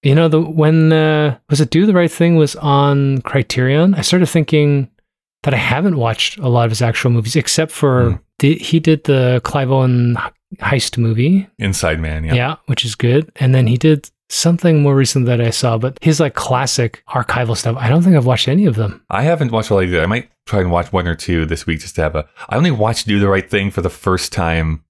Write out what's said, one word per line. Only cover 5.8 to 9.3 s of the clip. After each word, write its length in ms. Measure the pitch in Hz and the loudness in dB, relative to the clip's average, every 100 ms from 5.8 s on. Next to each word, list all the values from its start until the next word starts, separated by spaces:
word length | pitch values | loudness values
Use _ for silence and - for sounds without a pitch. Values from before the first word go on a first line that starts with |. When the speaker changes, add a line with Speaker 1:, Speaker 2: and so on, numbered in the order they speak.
| 190 151 | 0 0
Speaker 1:
watched 400 | 117 110 - - | -2 -2 -6 -4
a 100 | 135 | 0
lot 160 | 120 117 | 2 0
of 60 | |
his 100 | 110 | 0
actual 300 | 120 113 127 | -2 0 0
movies, 240 | 117 110 160 | 0 0 -4
except 340 | - - 160 | -2 -2 -2
for 400 | - 143 127 120 | 0 0 2 2
Speaker 2:
Hmm. 40 | 87 _ _ | -2 _ _
Speaker 1:
the, 160 | 139 160 | 0 0
he 240 | - 165 | 0 0
did 240 | 160 156 - | 2 0 0
the 340 | 135 123 | 0 2